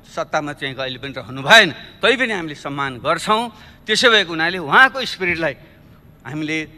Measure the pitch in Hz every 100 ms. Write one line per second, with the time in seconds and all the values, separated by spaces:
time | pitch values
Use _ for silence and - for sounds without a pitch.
0 | - - 156 160 147 143 139 127 131 127
1 | 139 131 113 135 135 220 185 - - -
2 | 214 247 247 196 160 143 147 143 139 120
3 | 143 165 202 214 240 - - - - 214
4 | 247 214 170 160 165 185 143 208 262 262
5 | 220 - 180 165 160 127 - - - -
6 | - - 120 151 156 156 147